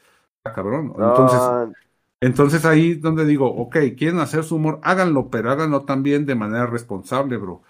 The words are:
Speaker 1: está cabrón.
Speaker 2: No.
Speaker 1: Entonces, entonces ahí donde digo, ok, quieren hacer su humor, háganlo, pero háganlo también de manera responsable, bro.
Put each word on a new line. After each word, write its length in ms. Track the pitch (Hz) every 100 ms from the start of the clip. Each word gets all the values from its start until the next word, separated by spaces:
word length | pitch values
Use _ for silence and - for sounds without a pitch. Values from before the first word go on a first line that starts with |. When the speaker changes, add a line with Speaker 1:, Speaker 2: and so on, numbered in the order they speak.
| _ _ _ _
Speaker 1:
está 160 | -
cabrón. 400 | - 98 143 139 -
Speaker 2:
No. 140 | 113
Speaker 1:
Entonces, 640 | 127 131 127 123 123 117 - _ _ _ -
entonces 440 | 127 127 143 160
ahí 300 | 160 156 170
donde 300 | 160 160 160
digo, 220 | 151 147 127
ok, 240 | 113 120 160 135 -
quieren 220 | 156 175
hacer 240 | 147 160
su 100 | 156 165
humor, 220 | 156 151
háganlo, 460 | 160 185 180 143 -
pero 200 | 113 113
háganlo 320 | 143 160 139
también 400 | 139 135 143 143
de 120 | 143 120
manera 300 | 107 117 123
responsable, 720 | 117 - 95 - 127 143 117
bro. 260 | 95 85 _